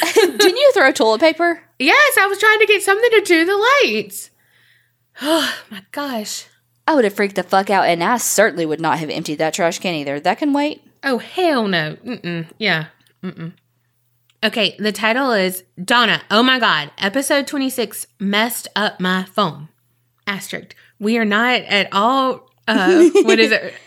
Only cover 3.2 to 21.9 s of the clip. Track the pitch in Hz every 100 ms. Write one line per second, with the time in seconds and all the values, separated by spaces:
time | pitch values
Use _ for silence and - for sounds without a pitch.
3.2 | - 330 339 403 466 554 359 214 202 -
4.2 | - _ _ _ _ _ _ _ _ -
5.2 | 262 320 262 - - 202 - - 285 233
6.2 | 208 - - _ _ _ - 302 208 202
7.2 | 202 196 175 196 202 190 160 170 175 240
8.2 | - - 214 170 160 151 160 143 151 -
9.2 | 170 147 160 - 170 170 190 160 143 139
10.2 | 175 214 294 277 294 - _ _ 277 240
11.2 | - - 349 269 214 175 156 156 240 240
12.2 | 175 170 160 _ 208 165 156 _ _ _
13.2 | 185 180 165 - _ _ _ _ _ _
14.2 | _ _ 220 226 190 - 208 196 220 240
15.2 | 277 220 185 185 - - 180 240 220 165
16.2 | - 208 254 254 220 156 147 - 196 254
17.2 | 277 285 277 294 262 262 214 - - _
18.2 | 202 202 233 233 - 202 208 - 185 185
19.2 | 185 - 190 143 151 _ _ _ _ _
20.2 | - 196 - 185 - - _ _ 208 233
21.2 | 214 208 240 240 - 202 185